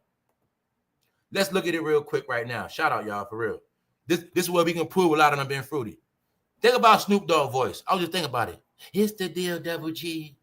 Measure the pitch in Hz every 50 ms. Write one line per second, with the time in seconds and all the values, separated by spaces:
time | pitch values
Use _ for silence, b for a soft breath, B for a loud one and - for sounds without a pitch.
0 | _ _ _ _ _ _ _ _ _ _ _ _ _ _ _ _ _ _ _ _
1 | _ _ _ _ _ _ - 185 190 190 185 190 165 170 170 165 156 151 151 147
2 | 147 - - 139 - - 123 117 117 117 120 110 95 85 - - 160 151 131 110
3 | 107 107 101 104 101 - 110 110 117 107 90 - - _ _ _ _ _ _ _
4 | _ - 165 175 170 - _ 185 180 170 175 175 170 175 170 170 156 160 - 185
5 | 185 170 156 151 156 147 143 139 139 131 139 139 131 - 156 147 120 104 107 -
6 | _ _ _ _ _ _ _ _ _ _ _ _ - 226 247 247 202 226 214 190
7 | - - 202 202 175 151 170 156 147 127 117 131 123 101 - - - - 180 185
8 | 175 165 175 185 165 135 120 120 110 - - - _ _ _ B B B B 185
9 | 214 208 208 - 185 175 - 180 180 175 175 165 143 170 170 160 147 160 160 160
10 | 151 170 165 160 156 151 139 _